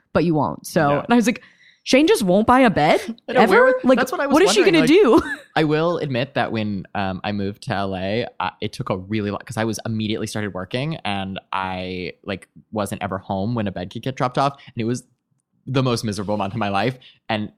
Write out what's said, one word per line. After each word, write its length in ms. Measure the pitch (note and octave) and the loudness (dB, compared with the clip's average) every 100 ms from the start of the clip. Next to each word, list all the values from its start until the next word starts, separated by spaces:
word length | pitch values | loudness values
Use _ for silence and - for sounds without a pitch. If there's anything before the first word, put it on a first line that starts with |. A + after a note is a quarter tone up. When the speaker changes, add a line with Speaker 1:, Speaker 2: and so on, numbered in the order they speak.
| _ | _
Speaker 1:
"But 120 | F#3+ | 0
you 100 | F3 | 2
won't." 320 | D#3 A2+ C#2+ - | 2 0 -4 -4
So, 240 | F3+ D3 | 0 2
Speaker 2:
Yeah. 80 | C#3+ | 2
Speaker 1:
and 80 | - | 2
I 20 | A#3+ | 2
was 100 | A3+ | 2
like, 140 | A3 - _ _ _ | -2 -8 _ _ _
"Shane 240 | - C4 D#4+ | 0 4 4
just 160 | A4 | 2
won't 240 | F#3 F#3 A3+ | 2 2 4
buy 120 | B3+ | 6
a 100 | B3+ | 4
bed 300 | D#3 D3+ G4 - A3+ - | 4 4 2 -2 -12 -4
Speaker 2:
I 40 | |
know, 60 | B3 | 2
where 20 | |
Speaker 1:
ever? 220 | A3 G3 B3+ | 4 6 4
Speaker 2:
would, 180 | B3+ | 4
Speaker 1:
Like, 140 | B3 B3+ | 2 2
Speaker 2:
that's 120 | B3+ | 2
what 100 | F4 | -2
I 60 | C#4+ | 2
was 80 | |
Speaker 1:
what 80 | C#4 | 4
is 80 | G4 | 4
she 100 | G4+ | 4
Speaker 2:
wondering, 240 | F#4 E4 B3 | 4 4 6
Speaker 1:
gonna 240 | E4+ E4 | 6 6
Speaker 2:
like, 100 | C4+ | 4
Speaker 1:
do?" 140 | D4 - | 2 -6
<laughs> 120 | - - | -6 -2
Speaker 2:
I 80 | |
will 340 | D#3 D3+ E3 F3 | 0 2 0 -2
admit 360 | D3 B2 A#2 | -2 -4 -4
that 160 | - A2 | -2 -2
when, 360 | A2+ G#2+ G2+ - G2+ | -2 -4 -6 -6 -6
um, 240 | G2 F#2 | -4 -4
I 80 | - | -6
moved 320 | G2+ G2 G2 | -6 -6 -6
to 100 | - | -4
L 200 | G2 G2 | -4 -4
A, 320 | F#2+ F#2+ A2 A#2+ - | -4 -4 -4 -6 -6
uh, 100 | F#2 - | -8 -6
it 120 | G#2+ | -10
took 180 | - - | -8 -6
a 60 | G2 | -6
really 340 | F#2+ A2 G2+ | -4 -4 -4
long, 100 | G2 | -6
'cause 120 | - A2 | -6 -4
I 80 | |
was 140 | A2+ G#2+ A2+ | -4 -4 -6
immediately 400 | A2 G#2+ G#2+ A2 | -4 -4 -4 -6
started 260 | A2 G#2 | -6 -6
working 440 | F2+ F#2 B2 D3 D#3+ | -8 -8 -6 -6 -6
and 340 | - G2+ F#2+ F#2+ - | -6 -6 -6 -10 -8
I, 640 | F#2+ F#2+ F#2 F#2 F#2 F2 - | -6 -4 -6 -8 -8 -8 -10
like, 240 | - F#2+ - - _ | -10 -10 -12 -20 _
wasn't 300 | A2 G2+ G#2 | -6 -6 -4
ever 160 | G2 F#2 | -6 -6
home 360 | - G2 G2+ | -4 -4 -2
when 140 | A#2+ G2+ | -2 -4
a 40 | |
bed 180 | F#2+ F2+ | -6 -10
could 120 | - | -8
get 140 | - C3 | -8 -4
dropped 200 | B2+ D3+ | -4 0
off. 220 | C#3 C#3 - | -2 -4 -12
And 140 | - | -8
it 40 | |
was 200 | A2+ B2 - _ _ _ _ _ | -4 -6 -8 _ _ _ _ _
the 180 | - C3 | -4 0
most 180 | C3 A#2 | 0 0
miserable 340 | A2 G2+ G2 G#2 | -2 -6 -4 -4
month 180 | G2+ | -4
of 40 | A2+ | -4
my 120 | G2+ | -2
life. 280 | G2 A2+ C3 - _ - | 0 -2 -4 -12 _ -6
And 240 | A2 G#2+ | -6 -6